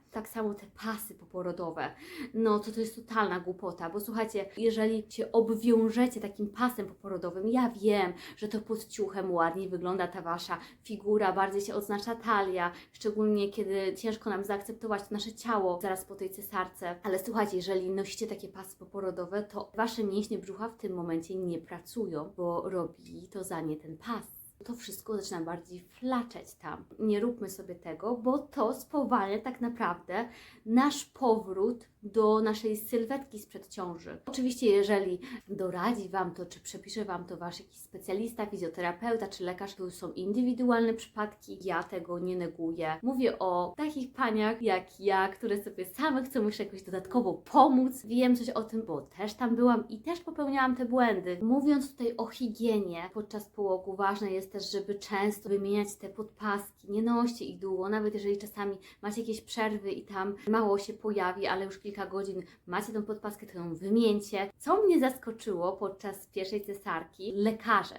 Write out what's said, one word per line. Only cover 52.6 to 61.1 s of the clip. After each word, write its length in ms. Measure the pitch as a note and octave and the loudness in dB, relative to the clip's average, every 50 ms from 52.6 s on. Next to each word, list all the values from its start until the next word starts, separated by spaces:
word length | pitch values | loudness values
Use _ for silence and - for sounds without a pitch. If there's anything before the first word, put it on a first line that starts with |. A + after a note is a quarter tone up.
| A3+ A#3 A3 G#3 G3 F3+ E3+ E3+ E3+ F#3 - | 2 2 4 2 2 -2 -4 -6 -8 -6 -6
podczas 360 | A3 G#3 - - G#3 G#3 - | -8 -8 -6 -8 -10 -10 -10
połogu, 460 | _ - G3+ F#3+ F#3 F#3 F#3 G3 F#3+ | _ -2 0 0 0 0 -2 -4 -2
ważne 360 | F#3+ G3 G3 G#3 G#3 G#3+ G3 | 0 2 2 2 0 -2 -2
jest 200 | F#3+ F#3+ F#3+ - | -2 -4 -4 -6
też, 200 | - G3 F#3+ - | -8 -8 -6 -4
żeby 240 | - G3 G3 - G3+ | -4 -4 -4 -4 -6
często 540 | G3+ - - G#3+ F#3+ G3 G#3 G#3 - - G#3 | -6 -4 -2 0 2 2 2 0 -2 -2 0
wymieniać 460 | G3+ G3+ G3 G3 G3+ G#3 G3+ G3+ - | 0 0 2 2 2 2 0 0 -6
te 140 | - - G3 | -10 -14 -12
podpaski. 800 | - - G#3+ - - - A3 G#3+ G3+ G3+ G3+ - - _ - G3 | -10 -10 -10 -12 -10 -6 -2 -2 -2 -2 -4 -8 -16 _ -8 -2
Nie 100 | G3+ G#3+ | 0 2
noście 440 | A3+ A#3 A#3+ A#3 A#3+ A#3+ A#3+ - G3 | 2 4 4 4 4 2 0 -4 -8
ich 140 | F#3 F3 F3 | -8 -8 -6
długo, 300 | F#3+ F#3+ F#3 F#3 F#3 G3 | -4 -2 -2 -2 0 0
nawet 240 | G#3+ A3 G#3+ G#3 G#3 | 0 0 0 0 0
jeżeli 240 | G3+ G3+ G3+ G3+ | 0 0 0 0
czasami 400 | G3+ G#3 G#3 - G#3 G3+ G3+ G3 F#3+ - - - _ | 0 -4 -8 -6 -4 -4 -4 -4 -6 -10 -18 -18 _
macie 200 | - G#3 G#3 A#3 | -8 -6 -4 -4
jakieś 200 | A3+ G#3+ G#3+ G#3+ | -4 -4 -4 -6
przerwy 500 | - - - A#3+ A3 A3 G#3 G3+ G3 G3 | -8 -6 -4 -2 0 0 0 -2 -4 -4
i 100 | F3+ - | -6 -6
tam 340 | - - G3+ F#3+ F#3+ G3+ G3+ G3 - | -8 -6 -4 -4 -2 -2 -4 -2 0
mało 300 | G#3 A3 A3+ A3 G3+ G3+ | 2 2 4 4 4 2
się 160 | G3+ G3+ - G#3+ | 2 0 -4 -10
pojawi, 540 | - - G#3+ | -6 -4 -2